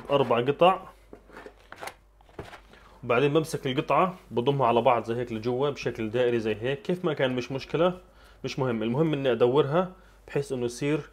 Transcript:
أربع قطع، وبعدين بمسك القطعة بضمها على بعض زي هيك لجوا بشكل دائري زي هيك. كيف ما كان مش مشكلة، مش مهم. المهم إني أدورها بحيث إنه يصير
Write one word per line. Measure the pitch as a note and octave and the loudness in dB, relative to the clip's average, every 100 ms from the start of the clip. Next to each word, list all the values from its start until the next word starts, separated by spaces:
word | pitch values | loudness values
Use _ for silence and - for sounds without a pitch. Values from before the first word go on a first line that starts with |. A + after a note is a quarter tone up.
| - | 0
أربع | C#3 B2 A#2 | 2 4 2
قطع، | B2 C#3+ F3 F#3 - - _ - - - - - - - - - _ _ - - - - - - - - | 2 4 4 4 -4 -20 _ -20 -20 -20 -20 -20 -20 -16 -14 -16 _ _ -20 -18 -18 -20 -20 -20 -20 -16
وبعدين | A#2+ A#2+ C#3+ | 0 2 4
بمسك | D#3 D#3 C#3 C3+ | 2 -2 -4 -4
القطعة | C3 D#3 C#3+ F3+ F3+ - | -4 0 2 2 -2 -6
بضمها | A2+ B2 C#3 B2 | -2 0 2 4
على | A#2 | 4
بعض | B2 A#2+ | 4 2
زي | A2 A#2 | 0 -4
هيك | A#2+ | -4
لجوا | A2 A#2+ B2 C#3+ | -4 -2 -2 -2
بشكل | C3+ C3 A#2 A2 | -2 -6 -4 -4
دائري | A#2+ B2 A#2+ | 0 0 0
زي | A2 G#2 | -2 -2
هيك. | A#2+ C#3 | -4 -4
كيف | - F3+ F3 | -4 -2 -2
ما | |
كان | D3+ C3 B2+ | 0 0 -2
مش | B2 | -4
مشكلة، | C3+ - D#3 F3+ F3+ - - - - | -8 -6 0 0 0 -12 -20 -20 -12
مش | C3+ - | -8 -4
مهم. | C3 A2+ | -2 -2
المهم | A2 B2+ E3 | -2 0 0
إني | D3 C3+ | 0 0
أدورها | A#2 B2 C#3 C#3 D#3+ F#3 - - - - | 2 4 4 2 0 -2 -6 -20 -20 -8
بحيث | D3+ C#3 | -6 -4
إنه | C3 A#2+ | -4 -4
يصير | A#2+ C#3+ D3+ C#3+ | -4 -2 -2 -4